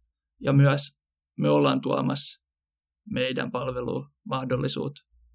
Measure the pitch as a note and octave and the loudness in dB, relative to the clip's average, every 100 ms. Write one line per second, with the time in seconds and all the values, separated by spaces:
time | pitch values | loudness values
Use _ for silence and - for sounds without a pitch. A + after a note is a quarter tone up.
0 | _ _ _ _ - C#3 C#3 C#3+ - - | _ _ _ _ 2 6 6 4 -2 -10
1 | _ _ _ - D3 D3 C#3+ C3 C3+ C#3 | _ _ _ -2 2 4 4 2 0 -2
2 | - C#3 - - _ _ _ _ _ _ | 0 -2 -6 -10 _ _ _ _ _ _
3 | - A#2 B2+ B2+ B2 B2 C3 B2 B2 C3 | -8 -4 -2 -4 -6 -6 -6 -6 -6 -6
4 | C#3 _ - C3+ C3 B2+ C#3 - C#3 C#3+ | -8 _ -8 -6 -2 -2 -2 -4 -6 -10
5 | - _ _ | -20 _ _